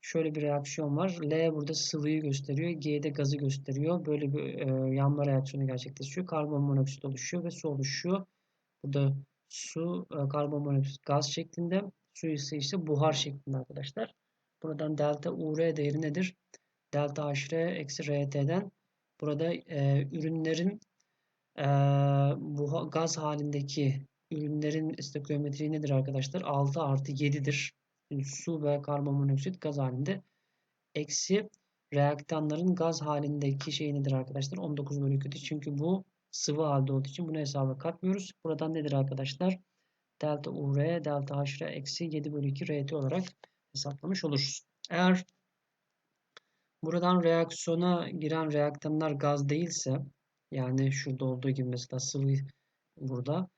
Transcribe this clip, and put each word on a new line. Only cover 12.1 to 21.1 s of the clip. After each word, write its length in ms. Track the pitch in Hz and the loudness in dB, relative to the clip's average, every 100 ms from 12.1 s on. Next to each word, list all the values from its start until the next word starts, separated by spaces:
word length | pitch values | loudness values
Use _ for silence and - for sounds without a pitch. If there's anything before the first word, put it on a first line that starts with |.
Su 140 | - 165 | -6 -4
ise 300 | 151 139 151 | -2 -2 -4
işte 300 | 139 196 156 | -2 -2 2
buhar 260 | 147 156 | 4 4
şeklinde 440 | 143 151 139 - 135 | 4 -2 -6 -4 -4
arkadaşlar. 560 | 127 139 139 202 220 _ _ _ _ _ | -4 -8 -8 -6 -8 _ _ _ _ _
Buradan 340 | 160 147 156 151 | -8 -4 -2 2
delta 340 | 147 151 160 | 2 0 -2
U 260 | 156 156 151 | -4 -2 2
R 180 | 165 151 | 2 2
değeri 260 | 147 147 | 0 0
nedir? 340 | 160 151 185 - _ - _ _ _ | -2 0 -2 -4 _ -20 _ _ _
Delta 320 | 143 147 143 147 | -2 -2 -2 -2
H 260 | 143 139 | -2 -2
R 200 | 165 170 | 0 0
eksi 360 | - 143 - 147 | -2 -6 -6 -2
R 220 | 143 143 | 0 0
T'den 420 | 143 139 175 202 _ _ _ _ _ | 0 2 2 -2 _ _ _ _ _
burada, 320 | 151 147 160 | -4 0 0
e, 540 | 165 - 151 139 139 139 | -2 -4 0 4 4 2
ürünlerin, 680 | 165 156 160 160 160 175 208 _ _ _ | -2 -2 0 0 2 0 -2 _ _ _